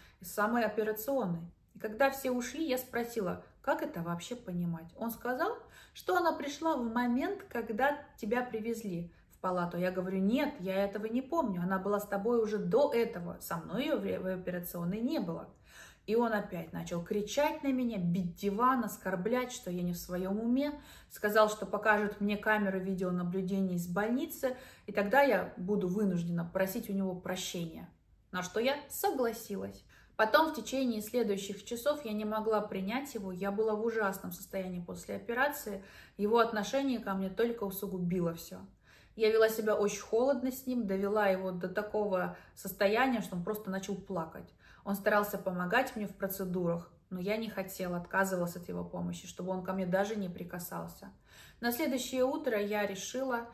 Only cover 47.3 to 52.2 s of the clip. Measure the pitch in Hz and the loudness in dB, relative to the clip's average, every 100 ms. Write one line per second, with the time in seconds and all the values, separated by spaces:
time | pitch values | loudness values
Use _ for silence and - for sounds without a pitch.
47.3 | 220 226 - 185 - 180 175 175 190 190 | -2 -2 -6 -6 -6 -4 -4 -2 0 2
48.3 | 185 175 175 175 175 175 180 175 175 - | 2 -2 -4 -8 -6 -6 -6 -6 -6 -10
49.3 | - 185 185 185 190 180 185 202 220 185 | -10 -4 -4 -4 -2 0 2 2 0 -4
50.3 | 175 175 175 175 175 170 - - - _ | -6 -8 -8 -8 -8 -10 -12 -20 -20 _
51.3 | - - - 233 240 311 262 - 254 | -20 -20 -4 -2 0 0 0 -2 2